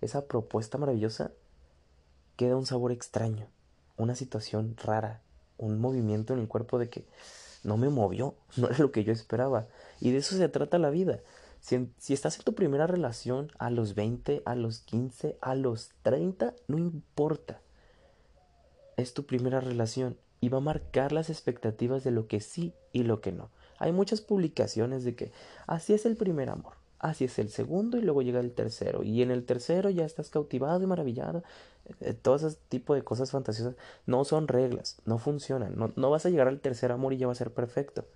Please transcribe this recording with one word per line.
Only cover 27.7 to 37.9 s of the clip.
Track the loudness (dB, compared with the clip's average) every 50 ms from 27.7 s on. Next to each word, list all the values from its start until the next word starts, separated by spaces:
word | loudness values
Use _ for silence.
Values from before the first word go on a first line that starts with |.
| 0 0 0 0 0
y | 0
luego | 2 2 4 4
llega | 2 2 2 0
el | 0 -2
tercero. | -2 -2 -2 -2 -2 -4 -2 -2 -2 0
Y | 0 0 2 2
en | 4 4
el | 2 0 0
tercero | 0 -2 0 0 0 0 2 2 2
ya | 2 0 0
estás | -2 -4 -8 -8 -4
cautivado | -2 -2 -2 -2 -2 -2 0 2 2 2
y | 2
maravillado. | 0 0 0 0 -2 -2 -4 -4 -4 -4 -6 -6 -10 -16 -20 -20 -20 -20 _ -20 -18 -12 -8
Eh, | -6 -6
todo | -4 0 4 4 4
ese | 4 2 -2 -4 -6 _ -6
tipo | -6 -2 0 2 0
de | 0
cosas | 0 -2 -2 -2 -2 -2
fantasiosas | -2 -2 -2 -2 -4 -2 -4 -6 -6 -10 -14 -20 -20 -10 _
no | 0 2 2 2
son | 4 2 2 2
reglas, | 2 2 4 2 2 0 -4 -6 -8 -12 -8 -4
no | -2 -2 0
funcionan. | 0 -2 -2 -2 -2 -4 -2 -2 -2 -4 -2
No, | -2 -2 -2 0
no | 2 2 4
vas | 4 4 4
a | 4
llegar | 4 6 6 4
al | 4 0
tercer | -2 -4 -2 0 0 0
amor | 0 0 0 0
y | 0 0
ya | 0
va | 0
a | 0
ser | -2 -4 -4
perfecto. | -4 -4 -4 -2 -2 -4 -4 -4